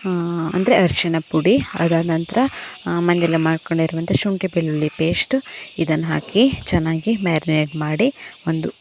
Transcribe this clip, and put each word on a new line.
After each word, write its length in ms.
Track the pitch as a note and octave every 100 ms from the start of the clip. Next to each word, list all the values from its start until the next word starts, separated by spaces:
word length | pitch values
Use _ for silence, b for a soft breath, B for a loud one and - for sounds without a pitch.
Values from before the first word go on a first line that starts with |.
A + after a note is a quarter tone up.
ಆ, 40 | G3 F3+ E3+ E3+ D#3+
ಅಂದರೆ 220 | F#3 F#3+ G#3
ಅರಿಶಿಣ 400 | F3 - E3+ E3 -
ಪುಡಿ, 280 | D#3+ D#3+ C4 -
ಅದಾದ 320 | - E3 E3 E3+
ನಂತರ, 320 | E3 E3+ A3 C4+ B B B F3
ಆ, 140 | F3
ಮನೆಯಲ್ಲೇ 360 | F3 F3 E3+ E3
ಮಾಡ್ಕೊಂಡಿರುವಂಥ 760 | D#3+ D#3+ - E3 D#3+ E3 E3+
ಶುಂಠಿ 340 | F#3+ G#3 F#3+ F#3
ಬೆಳ್ಳುಳ್ಳಿ 420 | F3 D#3+ D3+ D3+
ಪೇಸ್ಟ್, 460 | - D#3+ - - C4+ B B B -
ಇದನ್ನು 280 | D#3 D#3 E3
ಹಾಕಿ 460 | D#3 - G3+ C4+ - -
ಚೆನ್ನಾಗಿ 500 | F3 D#3+ D#3+ G#3+ A3
ಮ್ಯಾರಿನೇಟ್ 600 | F#3 D#3 - D#3 D3+ D#3
ಮಾಡಿ 380 | D3+ D#3 B3+ B B B -
ಒಂದು 200 | D#3+ D#3+ -